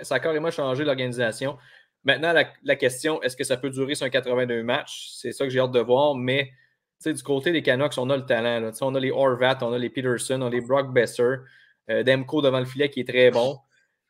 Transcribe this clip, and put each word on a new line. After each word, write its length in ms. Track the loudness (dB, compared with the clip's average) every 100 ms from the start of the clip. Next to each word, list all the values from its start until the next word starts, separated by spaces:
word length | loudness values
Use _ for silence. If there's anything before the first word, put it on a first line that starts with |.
ça 120 | -2
a 60 | -2
carrément 320 | 0 -2 -2
changé 320 | -2 -2 0
l'organisation. 760 | -2 -2 -2 -2 -2 -2 -6 -8 -16 -20 _ _
Maintenant, 280 | 0 2 4
la, 140 | 2 2 -2
la 140 | -2 2
question, 440 | 0 0 -2 -2
est-ce 140 | -4 -4
que 60 |
ça 140 | -4 -4
peut 140 | -4
durer 260 | -4 -4 -4
sur 100 | -2
un 40 |
quatre-vingt-deux 520 | -2 0 0 0 -2
matchs ? 460 | -2 -2 -4 -14 -16
C'est 180 | -12 -10
ça 120 | -6
que 60 | -2
j'ai 80 | 0
hâte 140 | 2
de 80 | 2
voir. 340 | 4 4 4
Mais, 380 | 2 0 0 -2 _ _ _ _ _
tu 80 | -6
sais, 20 |
du 100 | -6
côté 260 | -2 -2 0
des 120 | 2
Canucks, 320 | 2 2 0 -2
on 120 | -2
a 60 | -2
le 100 | 0
talent, 340 | 0 0 -2
là. 100 | -4
Tu 80 | -4
sais, 60 |
on 100 | -4
a 60 | -2
les 100 | -2
Horvat, 480 | 2 2 4 2 2
on 100 | -2
a 60 | -2
les 120 | -4
Peterson, 500 | -2 -2 -2 -2 -2
on 40 | -2
a 40 |
les 100 | -4
Brock 320 | 0 -2 0
Boeser. 440 | 0 0 2 0 0 -6 _ _ _ -4
Euh, 140 | 0
Demko 360 | 2 2 0 0
devant 200 | 2 2
le 60 | -2
filet 220 | -2 -2
qui 120 | -2
est 80 | -2
très 240 | 6 6
bon. 260 | 6 2 -2 _ _ _ _